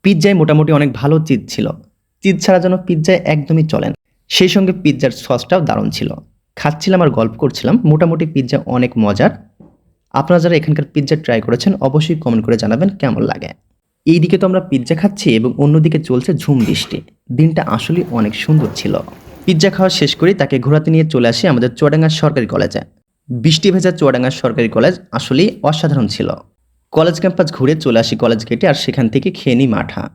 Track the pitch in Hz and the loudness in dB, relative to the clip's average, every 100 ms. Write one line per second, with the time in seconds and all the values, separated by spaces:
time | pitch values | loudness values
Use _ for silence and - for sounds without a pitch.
0 | 196 180 196 196 151 151 151 151 147 117 | 2 4 4 4 4 4 4 2 0 -2
1 | 143 160 156 120 98 - 107 - _ _ | 0 0 2 -2 -2 -6 -6 -8 _ _
2 | _ _ 190 185 - 185 180 180 - 165 | _ _ -2 0 2 2 2 -2 -2 0
3 | 160 180 - 151 139 160 156 - - - | 2 0 0 -2 0 0 2 -2 -4 -8
4 | _ _ _ - 180 196 190 - 151 127 | _ _ _ 0 2 2 0 0 -2 0
5 | 135 - - 123 - 185 135 107 104 107 | -2 -4 -4 -4 0 -2 0 -2 -4 -6
6 | - - - _ _ - 147 151 - 185 | -8 -8 -16 _ _ -6 -6 -4 0 2
7 | 160 117 113 - 135 - 123 240 156 156 | 2 2 -2 -2 -4 -2 0 2 2 2
8 | 170 160 160 143 127 - - 123 123 113 | 2 0 -2 -2 -2 -4 -2 -2 -2 0
9 | 104 101 175 - - _ - _ _ _ | 0 2 0 0 -20 _ -20 _ _ _
10 | _ - 151 175 170 160 160 151 143 151 | _ -6 2 2 4 0 0 -2 -2 -4
11 | 139 156 139 117 107 120 196 190 135 151 | -2 -2 0 -2 0 -2 0 0 0 0
12 | 156 160 127 117 110 113 107 117 190 196 | 0 -2 0 -2 0 -2 0 0 -2 -2
13 | 135 110 110 - - - _ _ _ _ | -4 -2 -4 -4 -10 -18 _ _ _ _
14 | - 170 160 185 190 185 185 131 120 160 | 2 2 2 2 2 0 -2 -4 -2 -2
15 | 202 - 180 110 120 - 143 156 156 151 | -2 0 0 2 0 0 2 4 4 0
16 | - 127 127 156 - 135 107 - - - | -2 -2 -2 -4 0 0 0 -2 -6 -12
17 | - _ - 120 160 165 - 110 - 165 | -14 _ -6 0 2 2 -2 -4 -2 -4
18 | 180 117 107 - - 156 113 - - - | -2 -2 -2 -4 0 2 0 -4 -4 -4
19 | - - - - - 160 196 190 190 185 | -6 -20 -20 -6 -2 2 2 2 0 2
20 | 143 - 170 196 135 135 123 151 156 160 | -2 2 0 2 0 0 2 0 2 2
21 | 156 131 120 113 185 123 123 120 147 156 | 2 2 2 2 0 2 0 0 2 2
22 | 160 156 151 147 107 95 98 - - _ | 2 2 0 0 -2 -2 -2 -4 -10 _
23 | _ _ - 123 135 160 202 185 185 160 | _ _ -10 -2 0 2 2 2 2 2
24 | 143 123 127 - 123 110 117 113 139 180 | 2 2 -2 -2 -4 0 0 2 0 0
25 | - 117 - 131 196 - 143 156 156 139 | -8 -8 -2 0 0 0 -2 0 0 0
26 | 104 - - - - _ _ _ _ 156 | -2 -2 -6 -6 -14 _ _ _ _ 0
27 | 165 160 185 175 156 - 131 156 135 113 | 2 0 -2 -2 -4 0 0 0 0 0
28 | 113 110 117 113 - 117 185 143 - - | 0 -2 0 -2 -4 -2 0 0 -2 -2
29 | 117 110 190 - - 120 135 104 - - | 0 0 -2 -4 -2 2 2 0 -6 -10
30 | - | -12